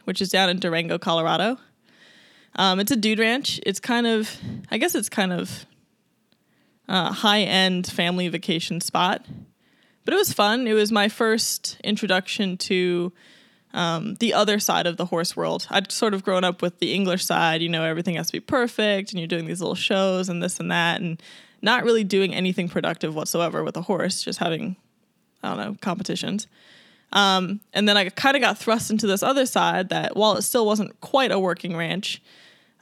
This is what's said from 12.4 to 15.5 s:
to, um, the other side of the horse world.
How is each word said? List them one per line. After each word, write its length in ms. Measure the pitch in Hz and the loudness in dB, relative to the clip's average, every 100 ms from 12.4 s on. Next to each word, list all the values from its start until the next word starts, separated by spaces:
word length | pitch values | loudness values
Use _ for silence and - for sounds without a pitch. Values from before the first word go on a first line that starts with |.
| 196 180 | -4 -4
to, 540 | - 185 180 175 175 - - - _ _ _ | -2 0 0 0 -2 -8 -20 -20 _ _ _
um, 420 | - 170 165 - - | -4 -2 -2 -4 -2
the 180 | 233 | 0
other 260 | - 208 208 | 2 2 2
side 260 | - 170 175 | 2 0 0
of 120 | 170 | -2
the 80 | 180 | -2
horse 300 | 170 175 - | -2 -2 -2
world. 300 | 165 | -2